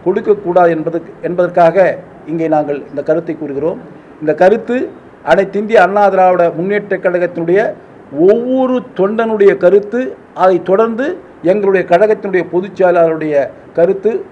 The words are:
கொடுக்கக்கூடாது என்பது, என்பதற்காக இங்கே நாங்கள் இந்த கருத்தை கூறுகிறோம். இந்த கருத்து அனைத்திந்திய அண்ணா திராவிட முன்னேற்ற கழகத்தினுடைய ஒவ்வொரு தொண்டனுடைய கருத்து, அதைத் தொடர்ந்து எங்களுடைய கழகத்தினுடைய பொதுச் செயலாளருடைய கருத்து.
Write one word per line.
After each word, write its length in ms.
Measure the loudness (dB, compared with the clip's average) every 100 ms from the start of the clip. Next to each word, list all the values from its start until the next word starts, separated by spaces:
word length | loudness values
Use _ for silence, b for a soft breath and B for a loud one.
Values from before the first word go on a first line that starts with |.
கொடுக்கக்கூடாது 640 | -2 -4 0 -2 0 2 2
என்பது, 320 | 2 -4 -6 -10 -12
என்பதற்காக 760 | -8 -2 -2 4 2 4 0 0 -10 -20 -10
இங்கே 200 | -6 -2
நாங்கள் 400 | -2 -2 -6 -8
இந்த 140 | -10
கருத்தை 340 | -2 -4 -4 -10
கூறுகிறோம். 420 | -8 -4 -4 -6 -14 B B B
இந்த 140 | -6
கருத்து 560 | 2 2 2 -2 -6 -6 -12 -20 -14 -2
அனைத்திந்திய 480 | 0 0 -4 0
அண்ணா 360 | 2 2 2 2
திராவிட 400 | 4 4 4 0
முன்னேற்ற 480 | 0 -4 -4 -4 -4
கழகத்தினுடைய 760 | -2 -2 -2 -4 0 0 0 -6 -16 -20 -14 0
ஒவ்வொரு 680 | 4 4 0 -2 0 -2 -6 -4
தொண்டனுடைய 640 | -2 0 -2 2 2 4
கருத்து, 580 | 4 2 0 -6 -6 -10 -18
அதைத் 320 | 0 2 2 0
தொடர்ந்து 520 | 0 0 -2 -6 -6 -14 -6
எங்களுடைய 460 | -2 0 0 0 2
கழகத்தினுடைய 560 | 2 2 0 -2 -4 -2
பொதுச் 300 | -4 -6 -2
செயலாளருடைய 680 | 2 4 2 0 -2 -2 -2 -8 -12
கருத்து. 520 | 0 0 2 -2 -4 -8